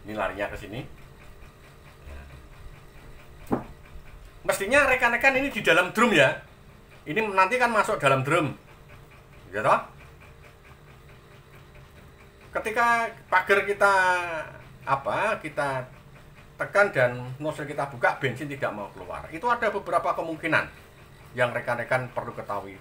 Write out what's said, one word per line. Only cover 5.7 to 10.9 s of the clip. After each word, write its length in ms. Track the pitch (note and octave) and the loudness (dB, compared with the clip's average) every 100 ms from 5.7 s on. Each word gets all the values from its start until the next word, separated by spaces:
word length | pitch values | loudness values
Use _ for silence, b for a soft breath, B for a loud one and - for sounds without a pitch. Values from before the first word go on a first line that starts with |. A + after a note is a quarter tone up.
| E3 F3+ - | 4 4 4
drum 160 | A#3 | 4
ya. 320 | F#3 C3+ - - - - - - - - | 6 6 4 -10 -20 -20 -20 -20 -20 -6
Ini 160 | D#3 A3 | -2 0
nanti 240 | F#3+ F#3+ B3 | 4 4 4
kan 160 | A#3+ | 2
masuk 320 | A3 G#3+ G#3+ | 2 0 2
dalam 160 | C#3+ C3+ | 4 2
drum. 320 | C3 E3 D3+ - - - - - - - - - - F#2+ | 2 2 0 -4 -16 -20 -20 -20 -20 -20 -20 -20 -12 -4
Ya 80 | |
toh? 160 | A#2+ G#3 - - - - - - - - - - - | 2 2 0 -18 -20 -20 -20 -20 -20 -20 -20 -20 -20